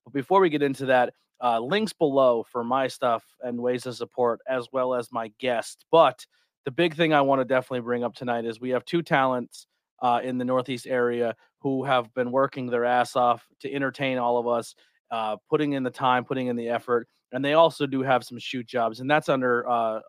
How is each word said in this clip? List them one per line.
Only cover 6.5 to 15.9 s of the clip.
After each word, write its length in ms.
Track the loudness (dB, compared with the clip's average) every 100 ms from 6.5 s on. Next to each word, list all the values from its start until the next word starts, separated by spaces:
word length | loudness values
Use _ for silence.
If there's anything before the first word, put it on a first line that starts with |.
| _
the 80 | -10
big 240 | 0 -2 2
thing 160 | 2
I 80 | 4
wanna 240 | 4 2
definitely 380 | 2 0 0 -6
bring 200 | -4 -4
up 140 | -4 -6
tonight 280 | -6 -4
is 160 | -4 -6
we 100 | -4
have 140 | -4
two 160 | -2 -4
talents, 680 | 0 0 2 0 -6 -14 -20 _ _ _
uh, 180 | 0 0
in 120 | -2 -4
the 80 |
Northeast 440 | 0 0 -2 -8 -4
area 480 | 0 0 0 -2 -4 _ _
who 240 | -4 -2
have 280 | 0 0 0
been 200 | -4 -2
working 340 | 0 0 -2 -4
their 180 | -2
ass 300 | 2 2 2
off 320 | 2 2 0 -4 _
to 120 | -8
entertain 460 | -4 -4 -2 -4 0
all 180 | 0 0
of 120 | 0
us, 260 | -2 -4 -16 _ _ _
uh, 240 | -6 -4 -6 _
putting 260 | -2 0
in 100 | -2
the 80 | -4